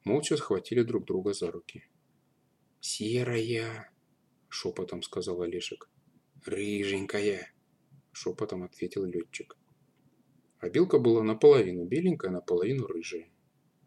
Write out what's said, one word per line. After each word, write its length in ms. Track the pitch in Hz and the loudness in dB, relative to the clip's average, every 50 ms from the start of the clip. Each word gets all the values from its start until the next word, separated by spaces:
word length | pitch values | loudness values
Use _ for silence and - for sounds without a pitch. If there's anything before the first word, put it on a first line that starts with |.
| _ | _
молча 340 | 98 113 147 151 - 160 143 | 0 0 0 0 0 0 -2
схватили 460 | - - 101 92 - - 117 123 117 | 0 0 -2 -2 -2 0 2 2 2
друг 220 | 113 120 101 92 | 2 2 -2 -2
друга 280 | - 92 95 92 101 98 | -2 -4 -2 -2 -2 -2
за 180 | - 90 85 | -2 -4 -6
руки. 340 | 85 87 - - - 107 - _ _ _ _ _ _ _ _ _ _ _ _ _ _ _ _ _ _ _ | -6 -8 -12 -16 -18 -20 -20 _ _ _ _ _ _ _ _ _ _ _ _ _ _ _ _ _ _ _
«Серая», 1120 | - - - - 104 110 117 123 123 120 120 113 113 113 117 113 113 113 113 113 - - _ _ _ _ _ _ _ _ _ _ _ _ | -10 -8 -8 -6 -4 -2 0 0 0 0 0 0 0 0 -2 -2 -4 -4 -8 -10 -14 -16 _ _ _ _ _ _ _ _ _ _ _ _
шепотом 520 | - - - 95 90 - 92 87 92 87 85 | -12 -8 -8 -6 -6 -6 -8 -8 -8 -10 -10
сказал 380 | - - 95 90 92 90 87 | -8 -8 -6 -6 -4 -4 -4
Олежек. 480 | 87 85 87 87 - - - - - - _ _ _ _ _ _ _ _ _ - - | -4 -4 -4 -6 -6 -8 -10 -12 -14 -18 _ _ _ _ _ _ _ _ _ -18 -10
«Рыженькая», 1040 | - - 95 101 104 104 101 101 98 98 98 98 98 - 104 101 104 98 92 - - - _ _ _ _ _ _ _ - - _ _ | -8 -6 -4 -4 -2 -2 -2 -2 -2 -2 -2 -2 -4 -4 -2 0 0 -2 -2 -6 -12 -18 _ _ _ _ _ _ _ -20 -20 _ _
шепотом 520 | - - - - 90 - 107 - 95 92 90 | -18 -10 -8 -8 -6 -6 -6 -6 -6 -8 -10
ответил 420 | 90 - - 90 90 - 101 95 | -10 -10 -8 -10 -6 -4 -4 -4
летчик. 500 | 90 87 85 85 - - - - - - - _ _ _ _ _ _ _ _ _ _ _ _ _ _ _ _ _ _ _ _ | -4 -4 -6 -6 -8 -10 -14 -16 -16 -20 -20 _ _ _ _ _ _ _ _ _ _ _ _ _ _ _ _ _ _ _ _
А 100 | - 87 | -8 -2
белка 300 | 92 - 175 185 - 139 | 2 2 4 6 4 6
была 240 | 120 120 113 117 110 | 6 6 6 6 4
наполовину 600 | 110 110 110 - 147 143 127 101 92 90 90 87 | 2 4 8 10 10 10 10 8 4 0 -2 -4
беленькая, 460 | 90 120 156 180 185 160 - - 95 | -2 -2 0 2 2 0 0 -2 -4
наполовину 540 | 92 87 - - 92 87 90 110 135 135 113 | -4 -6 -2 0 2 2 2 2 0 -2 -4
рыжая. 440 | - 87 85 82 - 90 82 80 - _ _ _ _ _ _ _ _ _ _ _ | -4 -6 -8 -8 -8 -10 -10 -12 -14 _ _ _ _ _ _ _ _ _ _ _